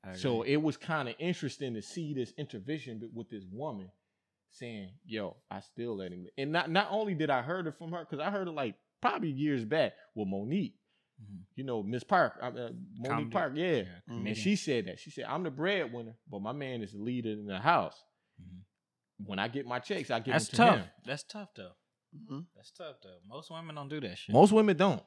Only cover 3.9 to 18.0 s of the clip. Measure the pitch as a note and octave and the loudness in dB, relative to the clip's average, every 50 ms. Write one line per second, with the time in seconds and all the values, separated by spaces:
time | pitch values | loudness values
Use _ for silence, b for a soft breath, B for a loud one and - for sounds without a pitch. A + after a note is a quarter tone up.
3.9 | _ _ _ _ _ _ _ _ _ _ _ _ _ - B2+ A#2+ A2+ G#2 G2 F#2 | _ _ _ _ _ _ _ _ _ _ _ _ _ -12 -10 -10 -8 -10 -10 -12
4.9 | G#2+ - _ - A2 G#2+ G2+ F2 - _ _ _ - G2 - - _ - A#2 A#2+ | -14 -20 _ -8 -6 -4 -4 -6 -8 _ _ _ -12 -12 -12 -12 _ -6 -4 -4
5.9 | A2 G2 F#2+ F2+ F2+ F2+ F2+ F2 _ - C3+ C#3+ D#3 E3+ C#3+ D#3+ D#3+ F#3+ G#3 D#3+ | -4 -4 -6 -8 -8 -10 -14 -12 _ -4 -4 0 0 0 0 2 2 2 2 2
6.9 | F#3+ A3 A3 G#3 F#3 D3+ D#3+ C#3+ C#3 B2 A#2+ C#3 F3 F#3 F3 D#3 C#3+ - E3+ D#3+ | -2 -2 0 -2 0 0 2 2 2 2 2 0 -4 -4 -4 -6 -8 -8 -10 -8
7.9 | E3+ F3 D#3 - D#3+ C#3 D3+ F#3+ G3+ G3+ F#3+ F3 D#3 D3 C3+ A2 F#2+ _ _ _ | -8 -8 -8 -8 -6 -4 -2 -2 -2 -2 -4 -4 -2 -2 -2 -2 -4 _ _ _
8.9 | _ _ - B3 - - G#3 D#3+ C3+ C3 D3 D3+ C#3+ B2 A2+ G#2+ D3 D#3+ C#3 G#2 | _ _ 0 0 0 2 -2 -2 0 0 2 2 2 2 2 2 4 4 4 2
9.9 | B B B B _ A2+ G#2 F#2+ G2 G2 G#2 A#2 D#3 G3+ E3+ - - _ _ _ | B B B B _ -4 -2 -2 -2 -2 -2 -2 0 0 -2 -2 -6 _ _ _
10.9 | _ _ _ _ _ - A2 G2+ G2+ F2+ F#2+ _ _ - C3+ C3+ B2 A2 G2+ G2 | _ _ _ _ _ -20 -18 -16 -14 -16 -16 _ _ -8 -4 -2 -2 -2 -2 -2
11.9 | A#2+ B2 - - G#3 F3+ D#3 A#2 - - - B2+ - A#2+ A#2+ A2+ - A#2 - - | -4 -4 0 4 6 6 6 4 2 -4 -8 -8 -6 -6 -8 -8 -8 -12 -14 -14
12.9 | - A2+ A#2 B2+ A#2+ A#2 A#2 A2+ A2+ F#3 E3+ C#3+ C3 D3 F3 F#3 D#3+ A#2+ F#2+ F#2 | -10 -8 -2 0 0 0 0 0 0 0 0 2 0 0 2 2 2 2 0 -2
13.9 | F2+ F2+ _ - A#2 A#2 G2 G#2 G#2+ G#2+ G#2+ F#3+ G#3 - - D#3+ C3 A#2 G2 F#2 | -10 -16 _ -8 -6 -4 -2 -2 -2 0 2 2 2 2 2 2 2 2 0 -2
14.9 | F2+ - - D#3 - - A#2+ A2 C3 E3 F#3 D#3+ C3 C#3 D#3+ F#3+ G3+ F#3+ D3+ A#2 | -8 -10 -14 -14 -10 -8 -6 -4 -4 -2 -2 -4 -4 -2 0 0 2 0 0 -2
15.9 | A#2+ A#2+ A#2 A2+ A2 _ _ - A#2 G2+ G2 A2 B2+ D3 C#3 C3 B2+ A#2+ G#2+ F#2+ | -4 -8 -10 -10 -14 _ _ -10 -8 -6 -6 -6 -6 -6 -6 -6 -4 -6 -6 -8
16.9 | G2+ G2+ G#2 B2 B2+ B2 A2+ A2 G#2+ G#2+ G#2 G#2 G2 F#2 A2+ D3+ F3 C#3+ F#2 D#2 | -8 -6 -4 -2 -2 -2 -2 -2 -4 -4 -4 -6 -6 0 4 4 4 4 2 0
17.9 | - - | -4 -12